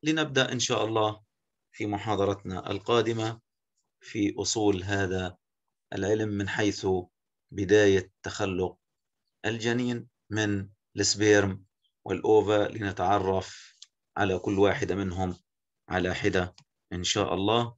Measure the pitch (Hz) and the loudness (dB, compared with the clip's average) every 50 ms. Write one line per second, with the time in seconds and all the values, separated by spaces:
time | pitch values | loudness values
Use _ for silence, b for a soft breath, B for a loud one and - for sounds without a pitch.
0 | - 151 160 160 156 143 135 135 131 - 123 123 117 - 123 110 107 110 110 113 | 0 -2 0 0 0 0 2 2 2 2 0 -4 -2 0 0 0 0 0 0 0
1 | 107 107 104 - _ _ _ _ _ _ _ _ _ _ _ - 110 107 104 98 | 0 0 -2 -6 _ _ _ _ _ _ _ _ _ _ _ -8 -6 -4 -4 -4
2 | - 117 107 95 101 98 98 98 - - 92 92 - - 101 98 - - 117 120 | -4 -4 -2 0 0 0 0 -4 -6 -10 -8 -8 -6 -8 -8 -8 -2 0 2 2
3 | 110 110 117 113 110 110 113 - _ _ _ _ _ _ _ _ _ _ _ _ | 2 0 -2 -2 -4 -6 -6 -10 _ _ _ _ _ _ _ _ _ _ _ _
4 | _ - - 110 101 101 - 117 101 - - 113 107 104 98 92 90 95 104 98 | _ -10 -4 -2 -2 -2 -2 -4 -4 -4 -2 0 0 0 0 0 -2 -4 -2 -2
5 | 98 92 92 95 92 90 90 _ _ _ _ _ _ _ _ _ _ _ - 95 | -2 -2 -2 -4 -4 -6 -8 _ _ _ _ _ _ _ _ _ _ _ -8 -6
6 | 95 95 107 110 110 107 101 101 101 92 - - 107 104 98 - - 98 92 90 | -2 -2 0 0 0 -2 -2 -4 -4 -4 -2 0 0 0 0 0 -2 0 0 0
7 | 90 - _ _ _ _ _ _ _ _ - 92 101 87 104 107 104 101 98 95 | -2 -8 _ _ _ _ _ _ _ _ -8 -6 2 4 6 6 8 8 6 4
8 | 92 - _ _ _ 90 - - 107 98 92 90 92 90 - _ _ _ _ _ | 2 -2 _ _ _ -10 -6 -4 -2 -2 0 -2 -2 -4 -4 _ _ _ _ _
9 | _ _ _ _ _ _ _ _ - 101 113 117 107 120 120 123 123 123 123 120 | _ _ _ _ _ _ _ _ -6 -6 -6 -2 -2 -2 0 0 0 -2 -4 -6
10 | 110 - _ _ _ _ 101 110 107 104 101 98 95 98 - _ _ _ _ 101 | -8 -12 _ _ _ _ -2 -2 0 0 0 -2 -4 -8 -14 _ _ _ _ -2
11 | 101 - - 101 104 107 104 104 101 98 95 98 - _ _ _ _ _ _ _ | 0 0 0 2 4 6 6 6 6 2 -2 -6 -10 _ _ _ _ _ _ _
12 | _ - 95 90 - 113 110 107 98 98 107 104 104 - - 110 107 101 92 - | _ -6 -6 -4 2 4 6 6 6 4 2 2 2 0 -4 -6 -6 -6 -4 -2
13 | 92 90 101 101 95 95 95 95 92 - - - - - _ _ - _ _ _ | 0 2 2 2 2 0 0 -2 -2 -6 -14 -20 -20 -20 _ _ -20 _ _ _
14 | _ _ _ - 101 98 95 90 - - 104 95 101 101 87 - 107 87 90 95 | _ _ _ -2 -2 0 0 -2 -2 -2 2 4 4 4 4 0 -2 -4 -2 -4
15 | 98 95 87 90 95 92 90 - _ _ _ _ _ _ _ _ _ - - 92 | -4 -4 -4 -2 -4 -4 -4 -6 _ _ _ _ _ _ _ _ _ -4 -4 -2
16 | 87 90 90 - - 104 90 92 90 90 - - - _ _ _ _ _ - 90 | -2 -2 -4 0 -2 0 2 2 -2 -2 -6 -16 -20 _ _ _ _ _ -8 -6
17 | 90 - - 110 98 - - 90 95 104 110 117 120 117 117 | -4 -2 0 0 0 0 0 0 0 2 2 2 0 -2 -6